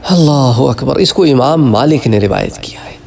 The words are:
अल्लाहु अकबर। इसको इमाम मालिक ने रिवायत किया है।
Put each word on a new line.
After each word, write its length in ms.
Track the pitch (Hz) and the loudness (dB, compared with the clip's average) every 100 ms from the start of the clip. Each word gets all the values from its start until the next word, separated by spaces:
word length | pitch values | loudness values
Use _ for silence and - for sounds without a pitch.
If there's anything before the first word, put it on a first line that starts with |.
| - | 0
अल्लाहु 540 | 180 156 147 131 117 135 | 2 2 2 2 2 0
अकबर। 340 | 117 - 139 | -2 -2 0
इसको 260 | 185 - 170 | 0 2 2
इमाम 440 | 135 127 160 139 | 2 2 2 2
मालिक 360 | 107 143 151 - | 2 2 0 0
ने 120 | 107 | 0
रिवायत 380 | - - - - | 0 -2 -4 -8
किया 240 | - - | -16 -16
है। 120 | - - | -18 -20